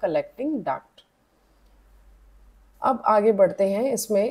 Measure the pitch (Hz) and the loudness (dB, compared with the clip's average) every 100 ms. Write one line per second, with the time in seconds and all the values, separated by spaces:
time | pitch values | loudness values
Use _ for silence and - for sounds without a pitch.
0 | 185 151 - - 277 294 156 135 - _ | -2 -2 -4 -6 -6 -4 -4 -8 -10 _
1 | _ _ _ _ _ _ _ _ _ _ | _ _ _ _ _ _ _ _ _ _
2 | _ _ _ - _ - _ - - 247 | _ _ _ -20 _ -20 _ -6 -2 -2
3 | - 214 214 202 190 - 196 196 269 233 | 2 2 4 4 2 2 0 0 -2 -4
4 | - 208 220 | -2 0 0